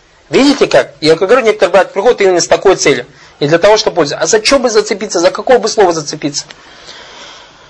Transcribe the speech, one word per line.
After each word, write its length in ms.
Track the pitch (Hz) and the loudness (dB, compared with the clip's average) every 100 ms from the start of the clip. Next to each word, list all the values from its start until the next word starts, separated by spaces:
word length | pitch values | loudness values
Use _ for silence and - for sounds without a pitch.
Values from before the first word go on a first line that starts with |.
| _ _ - | _ _ -4
Видите 380 | 165 277 269 202 | 0 2 2 2
как? 260 | 151 117 - | 0 0 -2
Я 160 | 151 160 | 0 0
как 100 | 190 | 2
говорю, 200 | 254 220 | 2 2
некоторые 260 | 208 185 | 0 0
братья 180 | 185 180 | 0 0
приходят 300 | 190 214 233 | 0 0 2
именно 180 | 190 180 | 2 0
с 80 | - | 0
такой 300 | 170 202 165 | 0 2 2
целью. 300 | 156 123 - - - - | 2 -2 -4 -16 -20 -8
Не 80 | 143 | -2
для 80 | 165 | 2
того, 220 | 202 214 | 2 2
чтобы 180 | 202 170 | 0 -2
пользоваться. 260 | 147 - | -4 -4
А 40 | 160 | -2
за 180 | 220 | -2
чё 140 | - 277 | 2 0
бы 100 | 247 | 0
зацепиться? 500 | 214 202 208 214 180 | -2 -2 -4 -6 -2
За 120 | 175 | -2
какое 280 | 202 214 247 | -2 0 0
бы 120 | 208 | 0
слово 240 | 220 185 | 0 0
зацепиться? 500 | 160 151 156 147 147 - - - - - - - - - - - - | 0 -6 -8 -8 -8 -12 -18 -20 -20 -20 -20 -20 -20 -20 -20 -20 -20